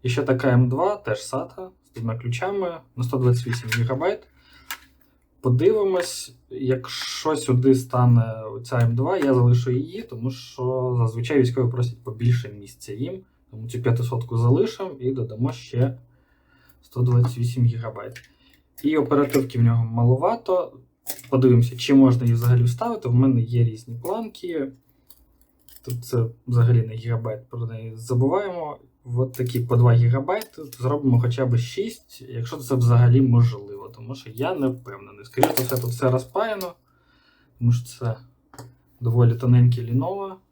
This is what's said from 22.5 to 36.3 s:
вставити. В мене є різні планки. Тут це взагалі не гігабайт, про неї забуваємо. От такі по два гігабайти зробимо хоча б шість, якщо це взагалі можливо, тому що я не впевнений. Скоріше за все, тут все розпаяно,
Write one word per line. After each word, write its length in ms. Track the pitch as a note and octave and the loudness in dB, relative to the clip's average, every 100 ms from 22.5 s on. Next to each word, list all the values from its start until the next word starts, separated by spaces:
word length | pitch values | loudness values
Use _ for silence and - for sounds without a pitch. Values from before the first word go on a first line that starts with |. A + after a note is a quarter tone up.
| B2 | 4
вставити. 460 | A#2+ - A#3 A3+ B2 | 2 0 -4 -4 0
В 60 | |
мене 260 | B2 C3+ A#2+ | 4 4 2
є 240 | A2+ A#2+ | 0 2
різні 340 | A#2 A2 - A#2 | 0 -2 -14 -8
планки. 680 | - G#3+ A3 - F3 D#3+ C3+ - _ _ _ _ _ _ _ _ _ - | -6 -6 -6 -10 -8 -6 -6 -10 _ _ _ _ _ _ _ _ _ -18
Тут 200 | - A#2+ | -10 -10
це 220 | - A#2+ A2+ - - | -4 -2 -2 -6 -2
взагалі 400 | A#2+ A#2 A#2 A2 | 2 4 4 2
не 80 | |
гігабайт, 540 | A2 A#2 A#2 A2+ G#2 - | -8 -6 -4 -4 -10 -12
про 180 | A#2 A2+ | -10 -10
неї 300 | A2+ A2+ A2 | -10 -14 -14
забуваємо. 840 | - B2 C3+ F#3 G3 F3 D3+ C#3+ _ _ | -4 0 2 0 -4 -8 -10 -12 _ _
От 280 | B2 A#2+ B2+ | -8 -4 -4
такі 280 | - B2 - | -4 -4 -4
по 160 | - A#2+ | 0 4
два 160 | A#2+ | 6
гігабайти 720 | A#2 A#2+ C3 C#3+ G#3 - - | 6 4 2 0 -4 -6 -16
зробимо 560 | C#3+ - B2+ D3 C3+ A#2+ | -20 -8 -4 0 2 2
хоча 260 | A#2+ C3 B2 | 0 -2 0
б 120 | A#2+ | 0
шість, 640 | - - A3+ - _ - A#2+ | -2 -6 -8 -10 _ -20 -14
якщо 280 | A#2 A#2 D3+ | -12 -10 -12
це 180 | C3 | -4
взагалі 460 | C3+ A#2+ A#2+ A#2+ B2+ | 0 4 6 6 6
можливо, 680 | C3 A#2+ A#2 G2+ G2+ G2 G2 | 6 6 4 0 -14 -16 -16
тому 260 | - A2+ | -18 -16
що 160 | C3+ - | -14 -14
я 240 | A2 D#3 | -8 -6
не 140 | E3+ C3+ | -2 -4
впевнений. 560 | A#2+ G2+ G2 G2+ G2+ | -4 -14 -18 -20 -20
Скоріше 280 | G2+ - - - | -12 0 2 2
за 60 | |
все, 140 | B2 B2+ | -2 -4
тут 140 | A#2+ | -4
все 200 | - C3+ | -2 -2
розпаяно, 640 | B2+ - | -2 -4